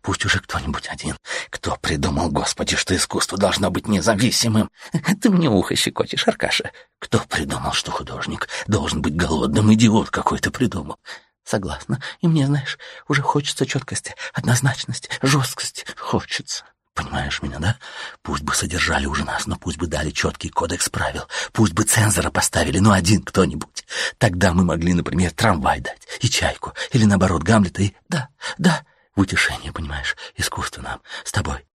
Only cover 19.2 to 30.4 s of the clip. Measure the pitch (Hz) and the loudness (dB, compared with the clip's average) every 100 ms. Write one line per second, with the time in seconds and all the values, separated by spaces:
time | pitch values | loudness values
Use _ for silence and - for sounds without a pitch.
19.2 | 76 - - 82 90 - 85 73 76 - | -4 -4 -4 -4 -6 -6 -4 -2 -2 -2
20.2 | 82 - - - - - - - - 82 | -2 -2 -4 -2 -2 -2 -2 -2 -4 -4
21.2 | - - - - 107 82 107 - 104 90 | -8 -8 -4 2 4 4 2 4 4 2
22.2 | 85 - - - 78 82 107 98 87 98 | 0 0 0 0 0 4 6 6 6 4
23.2 | - - 87 73 - - - - - - | 4 2 2 0 -8 -14 -10 -6 -6 0
24.2 | 110 90 95 85 90 80 87 90 - 85 | 0 4 4 4 4 4 2 2 2 0
25.2 | 87 - 113 82 67 73 - - - - | 0 2 2 4 0 -2 -6 -12 -16 -4
26.2 | 123 - 95 - - - - 127 107 98 | 0 0 -2 -4 -12 -10 0 4 6 6
27.2 | 92 85 80 110 90 - 101 _ _ 165 | 4 2 4 4 4 2 -2 _ _ -8
28.2 | 123 _ - - 175 151 _ _ _ - | -8 _ -12 2 2 2 _ _ _ -2
29.2 | 95 90 - - - - 76 73 71 - | 0 2 0 -2 -10 -8 -8 -6 -6 -8
30.2 | - - | -10 -6